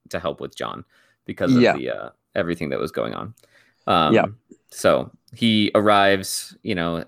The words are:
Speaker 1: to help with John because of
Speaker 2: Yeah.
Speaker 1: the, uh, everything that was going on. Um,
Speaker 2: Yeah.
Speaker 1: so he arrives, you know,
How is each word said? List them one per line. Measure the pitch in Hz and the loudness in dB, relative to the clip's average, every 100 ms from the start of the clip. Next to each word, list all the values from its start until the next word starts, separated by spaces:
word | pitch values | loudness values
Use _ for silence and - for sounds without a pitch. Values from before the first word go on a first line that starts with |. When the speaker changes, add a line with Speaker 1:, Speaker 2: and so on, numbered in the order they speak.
| _ | _
Speaker 1:
to | 90 | -6
help | 85 67 | -6 -6
with | 69 - | -12 -10
John | 60 50 - _ _ _ - | -10 -10 -16 _ _ _ -16
because | - 156 123 | -4 2 4
of | |
Speaker 2:
Yeah. | 113 | 4
Speaker 1:
the, | 71 62 | 2 -4
uh, | 50 57 - _ - | -8 -12 -18 _ -6
everything | 87 85 73 | -4 -4 -6
that | 62 | -6
was | 62 | -6
going | - 57 - | -6 -6 -8
on. | 110 - _ _ _ _ - | -12 -16 _ _ _ _ 0
Um, | 90 80 | 2 4
Speaker 2:
Yeah. | 110 101 107 _ - _ | 4 2 -6 _ -20 _
Speaker 1:
so | - 92 69 - - _ | -2 2 2 -2 -12 _
he | - 117 107 104 | -2 2 2 2
arrives, | 107 104 101 98 98 95 - - - | 2 4 4 4 2 -2 -10 -10 -12
you | - 92 | -6 -4
know, | 85 85 | -2 -4